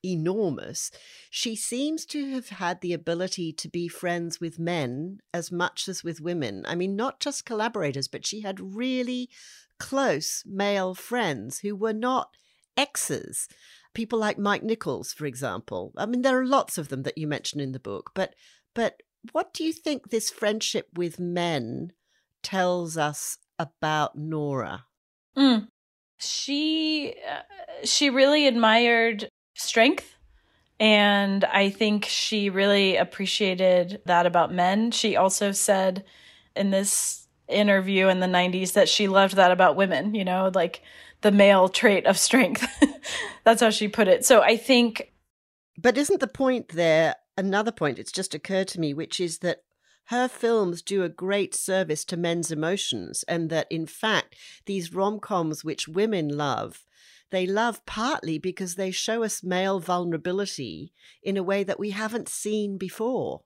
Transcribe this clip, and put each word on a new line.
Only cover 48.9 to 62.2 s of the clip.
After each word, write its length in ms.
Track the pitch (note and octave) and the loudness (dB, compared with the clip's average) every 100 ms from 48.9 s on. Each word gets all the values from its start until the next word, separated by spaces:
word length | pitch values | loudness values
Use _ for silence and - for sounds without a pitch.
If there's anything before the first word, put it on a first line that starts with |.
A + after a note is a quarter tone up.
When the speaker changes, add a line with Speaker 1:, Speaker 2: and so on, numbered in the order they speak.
Speaker 1:
which 280 | C#3+ D#3+ - | -4 -8 -4
is 180 | F3 E3 | -4 -4
that 240 | F3+ - _ _ _ _ - | -4 -6 _ _ _ _ -4
her 220 | B3 B3+ | -2 -2
films 540 | - A#3 A3+ F#3 F3 | 0 2 2 2 -2
do 200 | - G3 | -4 -2
a 60 | F3 | -2
great 460 | D#3+ F#3 G3+ F#3+ | -4 -2 -2 -2
service 500 | - - F#3+ F3+ D3+ - | -4 -2 0 0 -4 -4
to 100 | F3 | -2
men's 340 | E3+ E3+ E3 | 0 0 -2
emotions, 760 | D#3 D#3+ G3 - A2+ F2 - - | -4 -2 -2 -4 -6 -6 -8 -4
and 220 | E3+ D#3+ | -4 -2
that, 180 | D#3+ - | -2 -2
in 160 | E3 D#3 | -6 -6
fact, 500 | - A3 F#3+ - - - - - | -4 0 0 -2 -14 -20 -18 -8
these 260 | G3 E3 | -6 -6
rom-coms 720 | F3 F#3+ G#3+ - E3 E3 D3+ | -2 -2 -2 -4 -2 -2 -4
which 240 | D#3+ D3 - | -8 -8 -6
women 400 | E3+ A3 G3+ D3+ | -2 0 0 -2
love, 560 | C#3+ D3 A2 G#2+ - _ _ _ - _ | -2 -2 -2 -6 -12 _ _ _ -20 _
they 160 | F#3+ F#3 | -2 0
love 380 | G3 A#3+ G#3+ - | 0 -2 -4 -10
partly 520 | - A#3+ D#4 - D#3 | -4 -2 -2 -4 -6
because 360 | F#3 - F#3 | -6 -8 -10
they 160 | F3 F#3+ | -6 -4
show 320 | F#3 - A3+ | -4 -4 -2
us 200 | A3 - | -2 -4
male 380 | F#3 F3+ F#3+ G3 | -4 -2 0 -2
vulnerability 1120 | E3+ F3+ F3 D#3+ F3+ F#3+ G3 - A#2+ D#2+ - _ - _ | -2 -2 -2 -4 -4 -4 -4 -6 -10 -10 -14 _ -20 _
in 140 | - G3 | -4 -2
a 60 | |
way 220 | F3+ G3 | 0 -2
that 140 | G3 - | -2 -4
we 120 | G#3 | -4
haven't 380 | G3 A3 A3+ | -4 -6 -6